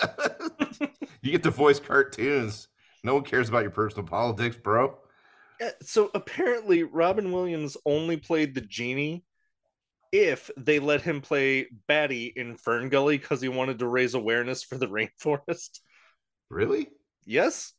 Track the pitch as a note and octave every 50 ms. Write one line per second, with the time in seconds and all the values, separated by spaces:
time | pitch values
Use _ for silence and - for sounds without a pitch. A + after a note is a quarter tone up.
0 | - - - - D4 - - - E4 D#4+ - - D4 - - - C#4+ C#4 - _
1 | D4 - - - - C3+ D#3+ E3 - - - - C#3+ D3 C#3+ C#3+ - - - C#3
2 | C3+ C3+ - - A#2+ C#3 D3 C3 A#2 G#2 G2+ - - - _ _ _ _ _ _
3 | - A#2 C3+ C#3+ C#3 - - B2 B2 G#2+ A#2 A#2+ G#2+ G2+ - G#2+ A2 G#2 - G#2
4 | F#2 D#2+ E2+ G#2 A#2+ A#2+ A2 A2 A#2+ A#2+ A2+ - - G2+ G#2+ A#2 C3 C3+ - -
5 | _ _ _ _ _ _ _ _ _ _ _ - A#3 A3+ - - C#3+ - - A3
6 | G#3 G3+ - G3 - - - - F#4 D#4 A#3+ A#3 A3 G3+ F3+ E3+ E3 - - D#3+
7 | E3 F3+ G3 A3 G3+ F#3 F3+ F3+ F#3 F3 E3+ D#3 D3+ C#3 - - - D3 D3 D#3
8 | D#3+ E3 E3+ D3+ - - E3+ D#3 D3+ C#3 C3 C3 A2+ G2+ - A#2 A#2+ B2 C3 C#3
9 | D3 D#3 E3 F3 - _ _ _ _ _ _ _ _ _ _ _ _ _ _ _
10 | _ _ - G3+ G#3 E3 C3+ - - - - C3+ A#2 D3 D3+ D3 C#3 D3 D3 C#3+
11 | - E3+ D3+ C#3+ C#3 - D3+ C#3 C3+ C3+ C3+ C3 - - A#2+ G#2 _ - D3 D3+
12 | D3+ C#3 C3+ A#2+ A#2 B2 - B2+ A#2+ A#2+ A#2 - - A#2 A#2 A#2 B2 C3 C3+ C#3
13 | C#3 D3 D3+ C3+ C#3 - D3+ A#2+ B2+ C3 B2+ B2+ C3 C3 C3 A2 B2 A#2+ B2 B2+
14 | B2+ B2 A#2+ B2+ G#2+ A2 A#2 A#2+ A#2+ B2+ C3 - - - B2 B2+ C3 G2 G2 G#2+
15 | - - - - - D#3 D3 C#3 - - E3 - - - - - - _ _ _
16 | _ _ _ _ _ _ _ _ _ - B1+ E2 A2 - - D#4+ D4 - - _
17 | _ _ _ _ _ F#2+ A2+ D3 G3 D#4+ D4+ - - - -